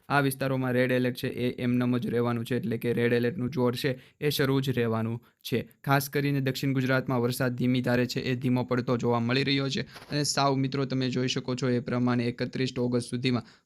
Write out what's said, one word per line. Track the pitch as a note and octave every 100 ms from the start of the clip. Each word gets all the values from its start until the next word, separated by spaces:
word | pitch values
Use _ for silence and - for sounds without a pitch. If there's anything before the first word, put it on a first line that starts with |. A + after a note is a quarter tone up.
| -
આ | C#3+
વિસ્તારોમાં | C#3 C3+ C3+ C3 B2+
રેડ | B2 B2+
એલર્ટ | B2+ B2+ B2
છે | C3
એ | - B2 -
એમનેમ | B2 B2 B2 B2
જ | B2+
રહેવાનું | A#2 A#2+ A#2+ A2+
છે, | A#2+
એટલે | A#2 A2+
કે | A#2
રેડ | A#2 A#2+
એલર્ટનું | A#2+ A#2+ - B2
જોર | B2+ B2 B2
છે | C#3 B2+ - _
એ | D3
શરૂ | C#3 C3+ C#3
જ | C3+
રહેવાનું | A#2+ A#2 A2+ A2+ A#2 - _
છે. | - A#2 - _
ખાસ | - C#3 C#3
કરીને | D3 C#3+ C#3+
દક્ષિણ | C3+ B2+ C#3
ગુજરાતમાં | C3+ B2+ C3 B2 B2+
વરસાદ | A#2+ B2 C3 B2
ધીમી | B2 B2+
ધારે | B2 B2 B2
છે | C#3
એ | - B2
ધીમો | B2 B2+
પડતો | A#2+ B2+ B2 B2
જોવા | A2 A#2
મળી | A#2 B2+
રહ્યો | C#3 C#3 C3+
છે. | C3+ C3+ - -
અને | D3
સાવ | C#3+ - C#3 C3+
મિત્રો, | C3+ C#3 C3+
તમે | C3+ C3
જોઈ | B2 B2
શકો | C3 B2 B2+
છો | C3+
એ | B2
પ્રમાણે | A#2+ B2 B2 B2
એકત્રીસ | A#2+ A#2+ B2 B2+ B2+ C3
ઓગસ્ટ | B2 B2 B2
સુધીમાં | B2 C3 B2 - -